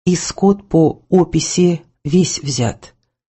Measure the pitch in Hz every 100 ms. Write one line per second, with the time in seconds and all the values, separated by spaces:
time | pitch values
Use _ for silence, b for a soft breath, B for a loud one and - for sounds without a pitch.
0 | - 175 - - 196 202 - 165 156 -
1 | _ 185 170 160 - - 180 170 - _
2 | 147 175 175 - 139 123 113 - - _
3 | _ _